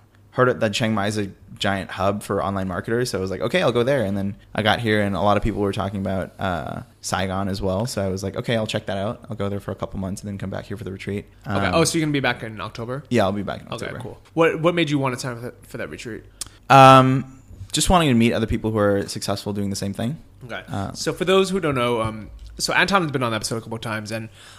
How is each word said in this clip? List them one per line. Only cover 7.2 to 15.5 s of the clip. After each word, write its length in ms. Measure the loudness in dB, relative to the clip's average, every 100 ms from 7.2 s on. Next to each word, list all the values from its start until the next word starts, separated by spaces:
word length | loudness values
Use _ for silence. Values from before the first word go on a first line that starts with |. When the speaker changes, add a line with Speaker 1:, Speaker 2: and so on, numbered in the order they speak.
| -2 -2 -4
Speaker 1:
as 140 | -2
well. 240 | -2 -2 -2
So 160 | -4
I 40 | -4
was 140 | -4
like, 100 | -6 -6
"Okay, 200 | -2 -2
I'll 100 | -2
check 200 | -4 -4
that 100 | -4
out. 280 | -4 -6 -10
I'll 60 | -6
go 120 | -4
there 120 | -4
for 100 | -6
a 40 | -8
couple 240 | -8 -6
months 220 | -6 -8
and 60 | -8
then 80 | -8
come 120 | -8
back 140 | -8
here 120 | -10 -10
for 60 |
the 60 | -10
retreat." 340 | -10 -8 -8 -8 -14 -6
Speaker 2:
Okay. 200 | -2 0
Speaker 1:
Um, 80 |
Speaker 2:
Oh, 100 | 2
so 120 | 2 0
you're 60 | 0
gonna 60 |
be 80 | 0
back 220 | 0 -2
in 180 | -8 -10
October? 440 | -10 -10 -8 -8 0
Speaker 1:
Yeah, 140 | 2
I'll 80 | 2
be 100 | 0
back 160 | -4 -8
in 60 | -10
Speaker 2:
Okay, 180 | -10 -8
Speaker 1:
October. 140 | -10
Speaker 2:
cool. 180 | -12 -16 -6
What, 280 | 2 2 4
what 140 | 0
made 160 | 2 0
you 80 | 0
wanna 200 | 0 -4
sign 140 | -6
up 60 | -8
for 60 |
that, 220 | -10